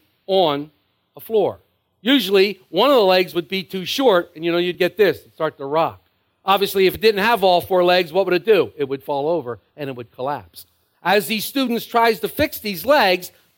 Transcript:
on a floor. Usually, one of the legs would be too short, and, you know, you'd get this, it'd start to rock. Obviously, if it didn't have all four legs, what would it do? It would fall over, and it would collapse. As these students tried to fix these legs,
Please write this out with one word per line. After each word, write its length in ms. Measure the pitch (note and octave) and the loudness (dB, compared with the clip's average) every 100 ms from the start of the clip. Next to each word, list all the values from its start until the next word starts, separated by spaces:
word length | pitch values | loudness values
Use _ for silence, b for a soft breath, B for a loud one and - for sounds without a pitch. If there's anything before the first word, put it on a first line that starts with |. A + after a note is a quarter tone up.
| _ _ - | _ _ -4
on 460 | F#3+ E3 C#3+ D3+ _ _ _ _ C#3+ | 0 2 0 -6 _ _ _ _ -20
a 40 | |
floor. 400 | - A3 D3+ F#2 _ _ _ _ | -4 -2 0 -4 _ _ _ _
Usually, 600 | G#3 C#4 F#3+ G3 G3+ F#3+ _ | 0 0 2 2 2 -2 _
one 200 | E3 C4 | 0 2
of 60 | C4 | 4
the 80 | |
legs 320 | F#3+ F#3 F3+ D#3+ | 4 2 0 -4
would 120 | E3+ | -6
be 140 | F#3+ | -6
too 240 | F3+ F#3+ E3+ | -8 -10 -8
short, 460 | - C4 F3+ E3+ | 0 2 2 0
and, 100 | D#3 | -6
you 80 | E3+ | -4
know, 60 | E3+ | -2
you'd 220 | F3+ E3+ | -2 -2
get 180 | F3 - | -2 2
this, 220 | D3+ C#3+ | 0 0
it'd 160 | - - | -8 -8
start 240 | D#3 - | -8 -8
to 60 | C#3 | -6
rock. 340 | D#3 D3 F#2+ _ _ _ _ - | -2 -2 -6 _ _ _ _ -2
Obviously, 420 | G3 G3 G3+ F#3 | 0 0 0 0
if 80 | D#3+ | 2
it 40 | |
didn't 240 | A3 G3+ | 0 2
have 180 | G#3+ A#3 | 2 2
all 200 | F#3 F3 | 4 2
four 240 | D#3+ F#3+ F3 | 2 2 4
legs, 260 | F3+ E3+ | 2 0
what 140 | F3 F#3 | -2 0
would 80 | |
it 100 | F3+ | 0
do? 300 | F#3+ G3 A#2 - | 2 2 2 -4
It 140 | C3+ | -8
would 120 | C3+ | -8
fall 280 | - C#3+ D3 | -6 -6 -2
over, 320 | E3+ B2 A2 _ - | -4 -6 -12 _ -14
and 120 | C#3 | -12
it 60 | B2 | -12
would 160 | A#2 | -14
collapse. 540 | - C3 C#3 G2 - - _ _ _ | -10 -8 -8 -10 -20 -20 _ _ _
As 260 | E3+ G#3 - | -2 0 0
these 180 | G#3+ - | -6 -6
students 400 | C#4 B3+ A#3 - | -4 -2 -4 -2
tried 300 | A#3 A#3 G#3+ | 0 2 0
to 120 | G3+ | -4
fix 320 | - D4+ - | -4 -4 -4
these 260 | G#3+ F3 A3 | -10 -6 0
legs, 460 | D4 G3+ F#3 F3+ b b | 2 2 0 -4 b b